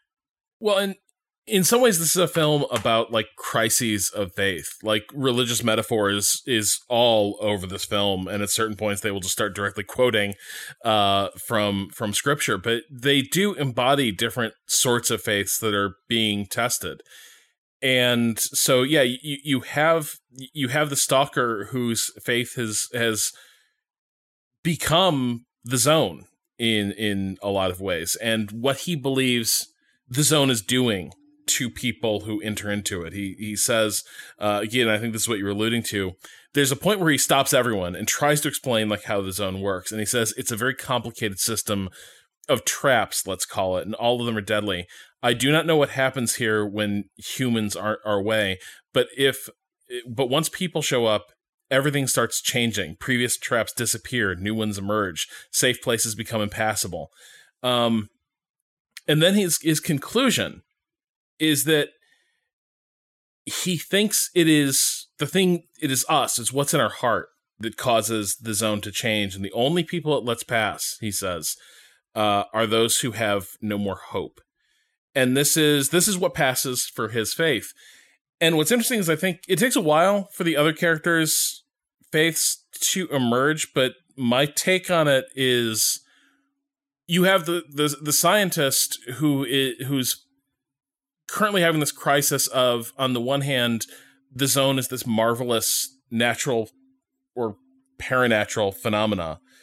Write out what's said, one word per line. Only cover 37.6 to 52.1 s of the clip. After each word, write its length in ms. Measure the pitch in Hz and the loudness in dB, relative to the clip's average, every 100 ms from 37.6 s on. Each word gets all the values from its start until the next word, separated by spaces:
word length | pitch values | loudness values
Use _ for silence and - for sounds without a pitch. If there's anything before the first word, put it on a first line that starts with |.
| 123 107 90 90 | 2 0 -4 -4
and 120 | 107 | -4
tries 340 | - 147 151 | 0 2 2
to 60 | 147 | 0
explain, 420 | - 135 117 107 | -4 -2 0 0
like, 140 | 104 | -2
how 180 | - 104 | -2 -2
the 100 | 95 | -2
zone 300 | 92 98 95 | -4 -4 -4
works. 300 | 98 92 - | -4 -4 -6
And 80 | 107 | -6
he 60 | 104 | -2
says, 280 | 123 110 - | 0 -2 -4
"It's 140 | 117 | -6
a 40 | 113 | -2
very 180 | 127 | -2
complicated 680 | - - 123 113 - 110 95 | -4 -4 -4 -4 -6 -6 -4
system 500 | - 110 - 101 95 - - - _ _ - | -4 -4 -2 -4 -4 -10 -20 -20 _ _ -2
of 160 | 127 - | -2 -2
traps, 640 | - 143 120 98 - - | -2 2 2 2 -4 -6
let's 180 | 92 - | -6 -4
call 320 | - 95 92 | -2 -2 -2
it, 80 | 80 | -4
and 80 | 107 | -2
all 240 | 117 123 | 0 0
of 60 | 120 | 0
them 120 | 110 | -4
are 40 | |
deadly. 460 | 101 107 104 90 87 - - _ | -2 -2 0 -4 -6 -16 -20 _
I 120 | 123 | 0
do 180 | 120 127 | 2 2
not 140 | 156 160 | 2 4
know 120 | 160 | 2
what 120 | 139 | 2
happens 460 | - 131 135 117 - | 2 0 0 -4 -2
here 300 | 117 107 104 | 0 0 0
when 400 | 101 104 101 98 - | -2 -2 -2 -4 -12
humans 580 | - - 127 117 104 92 | -12 -4 0 0 0 -4
aren't 240 | 104 107 107 | -4 -4 -2
our 160 | 101 | 0
way, 360 | 98 110 98 92 - - _ | 2 2 0 -2 -10 -20 _
but 140 | 131 123 - | -2 0 0
if, 340 | 135 123 - - _ _ _ 123 120 | 0 0 -8 -18 _ _ _ -12 -8
but 200 | 117 127 | -4 0
once 200 | 139 156 | 0 -2
people 320 | - 185 165 | -4 -6 -4
show 240 | 147 131 113 | 0 2 2
up, 200 | 104 - _ _ _ _ | 0 -2 _ _ _ _
everything 380 | 135 143 143 | 2 2 0
starts 340 | 135 | 0